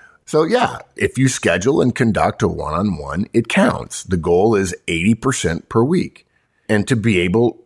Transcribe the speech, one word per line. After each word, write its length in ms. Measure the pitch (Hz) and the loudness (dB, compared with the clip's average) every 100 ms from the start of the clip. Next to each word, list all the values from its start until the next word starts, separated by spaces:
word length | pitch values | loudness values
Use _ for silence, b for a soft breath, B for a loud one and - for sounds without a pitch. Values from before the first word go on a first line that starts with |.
| b b - | b b -2
So 180 | 151 | 0
yeah, 340 | 165 247 139 - - - | 2 0 0 -4 -16 -4
if 220 | 98 123 | -4 0
you 100 | 131 | 0
schedule 540 | - 98 90 113 165 | 2 0 2 2 2
and 120 | 123 | 0
conduct 480 | - 117 85 87 - | 2 0 2 0 0
a 60 | 92 | -2
one-on-one, 800 | 80 71 82 104 76 69 76 - | -2 -6 -4 -2 -4 -6 -6 -2
it 160 | 117 - | -2 0
counts. 540 | 190 220 - - - | 2 0 -2 -8 -14
The 120 | - 90 | -4 -2
goal 400 | 85 87 110 104 | 2 2 4 2
is 180 | 92 87 - | -2 -6 -6
eighty 260 | 82 98 113 | 0 0 0
percent 520 | 135 - 82 82 - | -2 -2 -4 -4 -2
per 160 | 113 | 0
week. 420 | 135 180 - - _ _ _ _ - | 0 0 -4 -10 _ _ _ _ -2
And 180 | 104 101 | -2 0
to 80 | 117 | 0
be 240 | 113 90 | 2 2
able 380 | 90 110 120 - | 2 2 0 -2